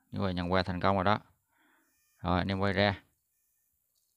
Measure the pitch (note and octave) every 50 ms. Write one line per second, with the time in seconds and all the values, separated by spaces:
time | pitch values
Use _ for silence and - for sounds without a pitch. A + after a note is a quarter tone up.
0 | _ _ - G2 G2+ F#2+ F2+ F2+ F2 F2 F#2 F#2 F2+ - F2+ F2+ F#2+ G2 G2 G2
1 | F2+ G2+ G#2+ - - _ _ _ _ _ _ _ _ _ _ _ _ _ _ _
2 | _ _ _ _ - F2+ F2+ F2+ F2 F#2+ G2 F#2+ G2 G2+ F#2 F#2 G2+ G2+ F#2+ -
3 | - _ _ _ _ _ _ _ _ _ _ _ _ _ _ _ _ _ _ _
4 | _ _ _